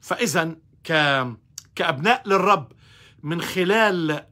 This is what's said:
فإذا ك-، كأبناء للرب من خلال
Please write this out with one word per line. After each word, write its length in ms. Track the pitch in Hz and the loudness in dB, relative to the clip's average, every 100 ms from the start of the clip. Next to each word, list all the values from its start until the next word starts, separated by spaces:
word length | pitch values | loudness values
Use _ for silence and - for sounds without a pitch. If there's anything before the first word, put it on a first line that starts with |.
فإذا 540 | - 180 233 156 160 160 _ _ | -8 -4 0 0 -2 -6 _ _
ك-، 540 | - 160 147 135 123 110 _ - - - | -2 0 2 0 -2 -8 _ -20 -14 -4
كأبناء 540 | 175 135 185 247 202 | -4 0 0 0 2
للرب 420 | 196 185 190 123 - - - - _ | 2 4 2 0 -18 -20 -20 -20 _
من 180 | 147 170 | -8 -6
خلال 840 | - 185 180 214 214 180 160 151 - | -4 -2 0 2 2 2 -2 -4 -8